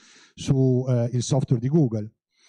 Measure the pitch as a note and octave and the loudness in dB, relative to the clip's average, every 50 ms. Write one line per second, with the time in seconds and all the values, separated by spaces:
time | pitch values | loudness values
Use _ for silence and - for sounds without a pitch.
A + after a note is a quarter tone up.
0 | _ - - - - _ _ - - - C#3 C3 C3 B2+ B2+ B2 B2+ C3 B2+ A#2+ | _ -20 -20 -20 -20 _ _ -8 -2 0 2 2 2 2 2 0 0 0 0 0
1 | A#2 A#2+ B2 B2 - - D3+ C3+ C3+ - C3+ A2+ A#2+ C3+ D3+ F3 C#3+ A#2 A2+ G#2+ | 0 -2 -2 -4 -2 0 0 0 0 0 0 0 0 0 2 2 2 2 0 -4
2 | G#2 A2 _ _ _ _ _ _ _ | -8 -10 _ _ _ _ _ _ _